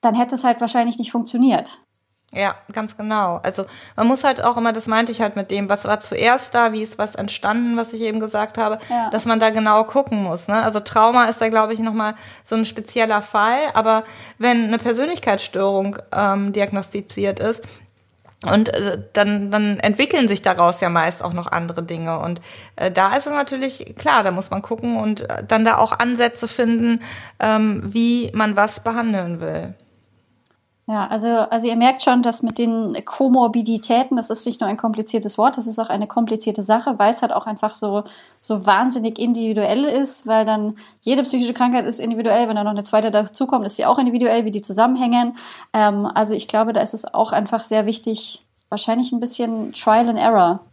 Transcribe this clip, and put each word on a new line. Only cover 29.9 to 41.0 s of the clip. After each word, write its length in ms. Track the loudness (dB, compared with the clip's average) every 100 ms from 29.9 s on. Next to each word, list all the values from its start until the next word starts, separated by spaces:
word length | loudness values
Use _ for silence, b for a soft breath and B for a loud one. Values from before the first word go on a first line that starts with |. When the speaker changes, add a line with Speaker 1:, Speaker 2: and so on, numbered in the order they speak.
| _ _ _ _ _ _ _ _ _ -6
Speaker 1:
Ja, 160 | -4 -2
also, 220 | -2 0
also 400 | 2 2 0 0
ihr 80 | 4
merkt 260 | 4 4
schon, 180 | 4 4
dass 220 | 4 0
mit 160 | -4 0
den 380 | 0 0 -2 -4
Komorbiditäten, 1120 | -8 0 4 6 6 2 0 -2 2 2 2 -2
das 120 | -2
ist 160 | -4
nicht 160 | -4 -2
nur 80 | -4
ein 80 | -2
kompliziertes 600 | -4 -4 -2 -4 -4 2
Wort, 180 | 2 2
das 120 | -6
ist 100 | -6
auch 100 | -4
eine 200 | -4 -2
komplizierte 540 | -2 0 -2 -2 -4
Sache, 360 | 2 2 2 2
weil 140 | 2
es 100 | 2
halt 100 | 0
auch 140 | -2 -4
einfach 280 | -4 -4
so, 280 | -4 -4 -4 -6 B B B
so 260 | -6 -2 4
wahnsinnig 500 | 4 4 0 -4 -2
individuell 640 | -2 0 0 0 2 2
ist, 420 | 2 0 -2 -4 0
weil 180 | 2
dann 300 | 2 0 -2 -6 B B